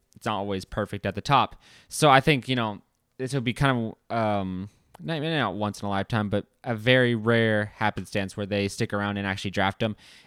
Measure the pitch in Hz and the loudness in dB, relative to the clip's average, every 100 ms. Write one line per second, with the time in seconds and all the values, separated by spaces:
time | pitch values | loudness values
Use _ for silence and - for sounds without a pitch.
0 | _ - 120 104 101 98 - - 101 101 | _ -10 -6 -4 -4 -6 -6 -6 -6 -4
1 | 101 98 - 135 107 - _ - - - | -6 -4 2 2 2 -4 _ -20 -12 2
2 | 151 135 147 143 110 127 113 104 _ _ | 8 8 6 2 0 -2 -4 -6 _ _
3 | _ - 131 139 127 113 139 123 113 - | _ -10 -6 -4 -2 0 2 2 -2 -8
4 | - 117 107 101 95 92 101 _ _ - | -6 -2 0 0 -2 -6 -10 _ _ -14
5 | 156 160 156 160 113 92 104 101 104 98 | -8 -6 -2 -2 -2 -2 -4 -4 -4 -4
6 | 98 117 104 101 - _ - 113 107 127 | -2 -2 0 -2 -4 _ -8 -2 4 4
7 | 123 117 107 117 113 107 104 - 107 101 | 4 2 2 4 4 2 -2 -2 -2 -2
8 | 92 107 95 - 101 101 101 - 113 104 | -6 -4 -4 -6 -4 -2 -2 -2 -4 -2
9 | 101 101 101 95 104 92 95 - 113 104 | -2 -2 -4 -4 -4 -2 0 0 -4 -4
10 | - - | -14 -20